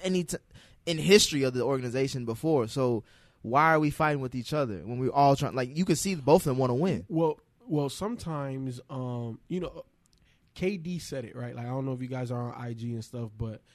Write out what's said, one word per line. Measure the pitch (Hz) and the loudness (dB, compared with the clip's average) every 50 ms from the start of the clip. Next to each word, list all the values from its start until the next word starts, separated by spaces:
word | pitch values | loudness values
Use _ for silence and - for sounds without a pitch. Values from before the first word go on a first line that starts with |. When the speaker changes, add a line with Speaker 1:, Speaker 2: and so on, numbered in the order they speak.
| - | -2
Speaker 1:
any | 190 185 185 175 | 0 0 0 0
t-, | - - - _ _ - - - - - _ - | -2 -6 -10 _ _ -20 -20 -20 -20 -20 _ -4
in | 175 165 156 | -2 -2 0
history | 147 165 196 208 - - 160 143 135 | 6 8 8 8 8 6 2 2 2
of | 127 123 | 2 2
the | 127 117 | 0 0
organization | 127 139 131 127 123 113 131 135 135 127 131 120 | 0 0 0 -2 -2 -2 0 -2 0 -2 -4 -4
before." | 117 113 113 - 160 160 135 113 110 | -4 -6 -2 0 2 2 2 2 0
So | - 139 131 123 117 107 - _ - - _ _ _ _ - | 0 0 2 2 2 0 -2 _ -16 -20 _ _ _ _ -6
why | 110 120 143 156 160 160 | 0 2 4 6 6 6
are | 156 | 6
we | 156 147 | 4 2
fighting | 143 - 160 151 147 139 | 2 2 0 0 0 0
with | 131 127 123 | -2 -4 -6
each | 127 113 - 151 | -6 -6 -2 0
other | 151 139 117 101 87 73 | 0 0 0 -2 -6 -8
when | 104 120 127 | -6 -4 -2
we | 131 123 | -2 0
all | - 139 143 143 113 | 4 6 6 6 6
trying? | - 143 127 - | 4 2 -2 -2
Like, | 131 127 127 139 | -2 -4 -2 -2
you | 160 185 | -2 2
can | - 165 | 2 2
see | - - 196 190 | 0 0 -2 -4
both | 156 127 127 151 190 - | -2 4 6 6 6 6
of | |
them | 156 127 131 | 4 0 2
wanna | 135 123 120 | 2 2 2
win. | 131 170 190 160 240 - - | 2 0 0 -2 -2 -4 -4
Speaker 2:
Well, | 165 160 165 156 151 - _ _ _ _ - | -2 0 2 2 0 -2 _ _ _ _ -8
well, | 254 160 147 143 135 | -4 -2 0 0 0
sometimes, | - - 185 214 240 226 - 170 160 147 139 135 131 135 131 131 120 127 - - | -2 -4 -6 -6 -6 -6 -6 -6 -6 -6 -6 -6 -6 -6 -6 -6 -8 -10 -12 -12
um, | 139 131 127 123 123 120 120 117 110 - _ - | -10 -8 -6 -6 -6 -6 -6 -8 -10 -12 _ -8
you | 170 185 | -6 -6
know, | 180 - - - - _ _ _ _ _ _ _ _ _ _ _ _ _ - | -6 -6 -10 -14 -20 _ _ _ _ _ _ _ _ _ _ _ _ _ -10
K | - 180 185 208 | -4 -2 -2 -2
D | 180 156 175 180 160 | -2 -6 -6 -6 -6
said | - - 147 135 120 | -8 -8 -10 -10 -10
it, | 104 - | -10 -10
right? | 120 120 120 120 | -10 -10 -10 -8
Like, | 120 120 | -8 -8
I | 120 | -6
don't | 127 135 131 | -4 -4 -4
know | 135 131 | -4 -4
if | 123 127 | -6 -6
you | 123 | -6
guys | 131 127 127 120 | -6 -6 -6 -4
are | 127 123 120 120 120 | -4 -4 -6 -6 -8
on | 123 | -8
I | 123 120 117 | -10 -10 -8
G | 113 117 120 117 | -8 -6 -6 -6
and | 113 113 | -8 -8
stuff, | - - 120 117 110 107 | -10 -10 -10 -10 -8 -8
but | 110 117 110 110 - _ _ _ | -8 -8 -8 -8 -12 _ _ _